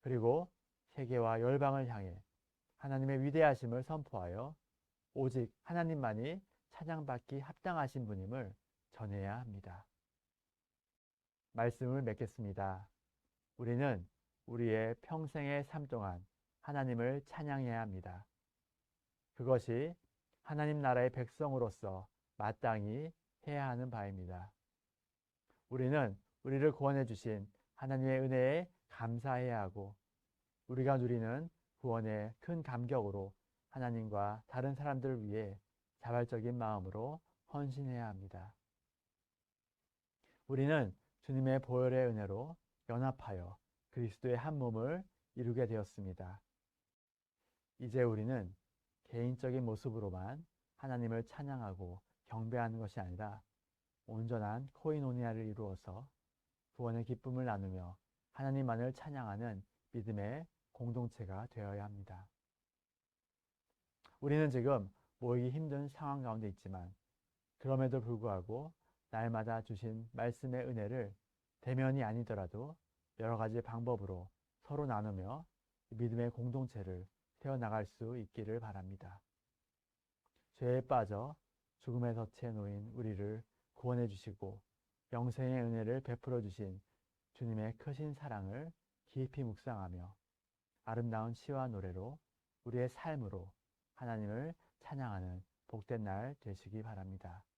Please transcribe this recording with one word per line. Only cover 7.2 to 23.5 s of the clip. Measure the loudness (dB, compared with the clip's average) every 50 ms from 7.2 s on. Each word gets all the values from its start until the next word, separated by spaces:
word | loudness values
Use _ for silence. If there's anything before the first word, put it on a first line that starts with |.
| _ -6 -6 -6
합당하신 | -6 -8 -12 _ -4 -2 0 2 0 0 0 -2 -2
분임을 | -2 -2 -4 -4 -4 -4 -4 -4 -6 -8 _ _ _ _ _ _ _
전해야 | -10 -8 -6 -4 -2 -2 -2 -2 -4 -4
합니다. | -6 -8 -10 -10 -12 -12 -14 -14 -16 _ _ _ _ _ _ _ _ _ _ _ _ _ _ _ _ _ _ _ _ _ _ _ _ _ _ _ _ _ _ _ _ _ _
말씀을 | 2 2 2 2 2 0 2 2 2 2
맺겠습니다. | 0 0 0 -4 -6 -4 -6 -6 -4 -2 0 0 -2 -2 -4 -8 -14 _ _ _ _ _ _ _ _ _ _ _ _ _
우리는 | -4 0 0 2 4 4 4 2 0 -2 -10 _ _ _ _ _ _ _
우리의 | -6 -2 2 4 4 4 4 4 2 0 -4
평생의 | -6 -6 -4 -4 -4 -4 -4 -2 0 0 0 0 -2
삶 | -2 -6 -6 -4
동안 | -4 -4 -2 -2 -2 -4 -6 -10 _ _ _ _ _ _ _
하나님을 | -10 -4 0 0 2 2 2 2 2 2 2 0 -4
찬양해야 | -8 -10 -6 -4 -2 0 0 0 0 0 0
합니다. | -2 -2 -4 -8 -8 -8 -10 -12 -14 _ _ _ _ _ _ _ _ _ _ _ _ _ _ _ _ _ _ _ _ _ _
그것이 | -4 4 6 6 6 6 2 0 0 0 -2 -4 _ _ _ _ _ _ _ _ _ _
하나님 | -4 -2 0 2 2 2 4
나라의 | 4 4 6 6 6 4
백성으로서 | 4 0 -4 -4 -2 -2 0 0 2 2 2 0 0 -4 -6 -4 -4 -6 -8 -12 _ _ _ _ _
마땅히 | -2 -2 -2 0 _ 2 2 2 4 2 0 -2 -2 -4 -6 -10 _ _ _ _ _ -8
해야 | -4